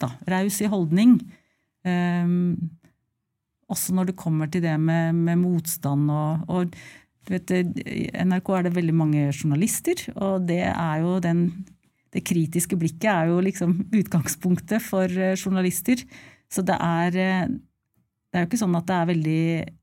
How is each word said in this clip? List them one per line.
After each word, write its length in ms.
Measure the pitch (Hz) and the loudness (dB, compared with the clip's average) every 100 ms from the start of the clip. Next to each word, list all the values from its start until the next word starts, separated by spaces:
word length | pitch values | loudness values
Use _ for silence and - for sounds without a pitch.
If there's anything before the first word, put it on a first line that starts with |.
da, 60 | 123 123 - | -6 -6 -2
raus 280 | 185 202 196 | 0 0 0
i 80 | 208 | 0
holdning. 480 | 202 160 180 240 240 - - _ _ _ _ 180 | 0 2 6 6 6 2 -16 _ _ _ _ -2
Ehm, 720 | 180 175 175 175 180 175 170 165 - _ _ _ _ _ _ _ _ - | 0 0 0 0 0 0 -2 -6 -10 _ _ _ _ _ _ _ _ -10
også 240 | 202 - | -6 -2
når 160 | 185 185 | 0 0
det 60 | 180 | -2
kommer 320 | 170 156 156 | -2 0 0
til 140 | 180 | 0
det 100 | 165 156 | 0 2
med, 320 | 160 165 165 170 | 2 2 2 2
med 200 | 165 170 | 2 2
motstand 680 | 180 170 165 - 143 143 147 | 2 0 -2 -4 -2 2 2
og, 400 | 147 151 160 160 | 2 0 -2 -2
og 240 | 180 175 - - - _ _ - | -2 -2 -6 -18 -20 _ _ -6
du 60 | 185 | -6
vet, 180 | 180 180 175 - | -2 -2 0 -4
i 240 | - - - - | -6 -6 -4 -2
N 100 | 185 | 0
R 80 | 180 | 0
K 120 | 180 190 | 0 0
er 100 | 180 | 0
det 80 | |
veldig 220 | 175 165 165 | 0 2 2
mange 280 | 156 151 143 | 2 2 0
journalister, 720 | 143 156 143 226 - 330 349 - - | 0 0 2 0 0 -2 -4 -6 -4
og 320 | 196 190 175 | -2 0 0
det 140 | 175 - | 0 0
er 300 | - 165 156 | -2 0 0
jo 140 | 170 185 | 0 2
den, 240 | 170 170 175 180 - - _ _ _ 185 | 2 2 0 -2 -12 -20 _ _ _ -6
det 100 | - | -2
kritiske 480 | 170 160 175 - 180 | 0 0 -2 -2 -2
blikket 300 | 165 160 214 | -2 -2 0
er 180 | 180 165 | 2 2
jo 80 | 175 | 2
liksom 300 | 190 - 175 175 - | 0 0 0 -2 0
utgangspunktet 880 | 220 - 175 - - 185 175 - 220 | 0 2 0 -2 -2 0 0 0 -4
for, 240 | - 190 185 | -2 0 0
eh, 240 | 180 190 190 | 0 0 0
journalister. 680 | 196 190 185 180 - 254 - - - - _ | 0 0 0 -2 -2 -2 -4 -20 -20 -20 _
Så 140 | - | -4
det 100 | 185 | 0
er, 440 | - 170 165 175 185 | 0 2 2 2 0
eh, 300 | 185 185 170 | 0 0 -2
det 840 | - - _ _ _ _ _ _ | -4 -10 _ _ _ _ _ _
er 120 | 180 170 | -2 -2
jo 40 | |
ikke 140 | 247 | 0
sånn 140 | 196 170 | 0 0
at 80 | 175 | 0
det 80 | 180 | 0
er 160 | 165 | 0
veldig 300 | 170 156 160 165 165 - - | 0 0 0 0 -2 -6 -14